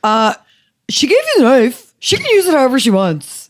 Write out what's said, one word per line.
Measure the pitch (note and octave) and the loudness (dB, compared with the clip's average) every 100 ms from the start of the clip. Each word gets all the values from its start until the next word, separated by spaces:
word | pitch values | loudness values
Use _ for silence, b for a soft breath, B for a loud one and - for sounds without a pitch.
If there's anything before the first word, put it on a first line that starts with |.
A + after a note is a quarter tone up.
Uh, | G#3+ A3 A3 - _ _ _ _ - | 0 0 0 -4 _ _ _ _ -10
she | - C#4+ | -4 0
gave | A#4+ | 0
you | D#5 C5 | 0 2
the | |
knife. | A#3 C4 A3+ B3 _ _ | 4 4 2 -2 _ _
She | - G#4 | -6 -6
can | D#5 | 0
use | G#4+ F4+ | 0 2
it | |
however | D#4 C4 C4 | 0 0 0
she | A#3+ | 0
wants. | F#3+ F#3+ D#3 - - | 0 0 -4 -10 -20